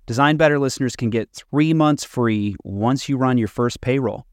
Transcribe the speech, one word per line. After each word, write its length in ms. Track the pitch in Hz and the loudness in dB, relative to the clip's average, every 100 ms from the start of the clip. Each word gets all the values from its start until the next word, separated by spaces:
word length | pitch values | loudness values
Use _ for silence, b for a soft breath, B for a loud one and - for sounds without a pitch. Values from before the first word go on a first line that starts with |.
| - | -6
Design 280 | 117 143 151 | 0 2 4
Better 220 | 156 147 | 4 2
listeners 380 | 135 - 131 - | 0 -2 -4 -2
can 160 | 117 | -2
get 200 | 113 107 | -2 -4
three 420 | - - 139 156 | -10 -4 0 2
months 300 | 160 151 147 | 4 2 2
free 520 | - - 117 107 104 98 | -4 -2 0 0 -2 -6
once 440 | - 98 113 135 - | -8 -2 0 0 -2
you 100 | 135 | -2
run 200 | 131 123 | 2 2
your 100 | 107 | 0
first 320 | - 120 - | -2 -4 -2
payroll. 440 | 127 135 120 - - | -2 -2 -2 -6 -12